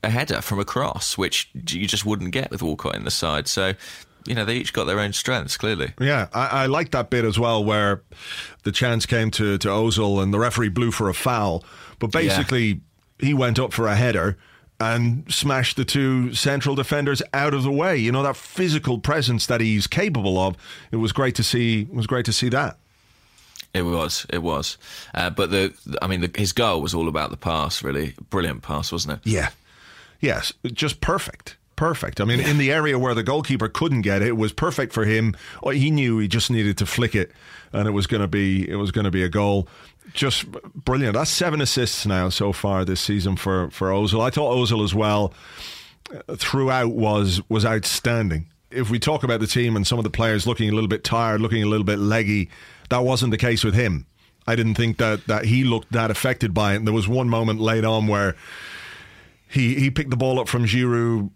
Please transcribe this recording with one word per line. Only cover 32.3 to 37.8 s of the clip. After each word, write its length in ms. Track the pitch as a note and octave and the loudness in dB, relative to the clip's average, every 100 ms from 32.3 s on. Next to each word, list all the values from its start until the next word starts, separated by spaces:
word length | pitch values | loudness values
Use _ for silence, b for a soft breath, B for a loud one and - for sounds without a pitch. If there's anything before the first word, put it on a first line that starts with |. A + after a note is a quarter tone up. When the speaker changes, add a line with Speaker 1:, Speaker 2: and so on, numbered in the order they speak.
| A#2+ | 2
Speaker 1:
Yeah. 80 | C#3 | 2
Speaker 2:
in 100 | D3 | 2
the 140 | C3+ | 2
area 260 | D3+ D3+ C3 | 2 2 2
where 160 | B2+ | 2
the 80 | A#2 | 0
goalkeeper 460 | A2 C#3+ D3+ C3 A2 | 0 -2 0 -2 -2
couldn't 340 | - E3 C3+ | 0 0 2
get 200 | G#2 G2 | 2 2
it, 60 | G#2 | 2
it 80 | A#2 | 2
was 160 | G#2+ | 0
perfect 400 | - E3 D3 C3 | 0 -2 0 -2
for 120 | - | 0
him. 320 | G#2+ A2 A2 - B B | 2 2 2 -2 B B
Oh, 80 | - | -2
he 200 | C#3 C#3+ | 2 2
knew 280 | D3+ B2+ A2+ | 4 2 2
he 80 | G#2 | 2
just 240 | A2+ - | 0 0
needed 280 | A#2 G#2 F#2+ | 2 0 0
to 80 | G2 | -2
flick 280 | - A#2+ | 0 0
it, 160 | G#2+ F2+ B B B B | 2 -2 B B B B
and 140 | A2 | -2